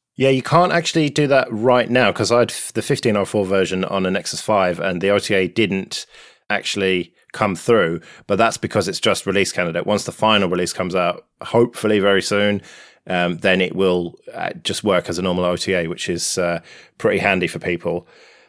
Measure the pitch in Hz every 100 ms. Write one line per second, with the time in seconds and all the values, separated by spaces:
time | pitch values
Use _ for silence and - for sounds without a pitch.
0 | _ - 131 135 - 165 180 170 165 165
1 | 147 147 147 135 127 107 120 123 113 120
2 | 107 95 104 120 120 - - - - 139
3 | 117 104 95 107 95 98 90 92 92 98
4 | 95 95 - - - 104 90 85 90 90
5 | 98 101 - 101 92 - 104 95 92 -
6 | - - - _ - 104 - 104 95 92
7 | 87 _ _ - 107 87 - 117 85 85
8 | - - - 101 113 - - - 92 87
9 | 113 98 - 98 95 - 87 85 95 104
10 | - - 110 107 95 90 90 - 92 90
11 | 87 87 - _ - 120 120 - 110 107
12 | 98 98 - 104 104 101 - - - _
13 | - 90 87 85 101 92 92 90 95 90
14 | 85 - - - 90 90 - - 104 92
15 | - 87 92 90 90 87 - 92 82 87
16 | - 85 - - 87 85 - - - -
17 | 110 98 101 95 87 87 87 87 87 85
18 | - _ - _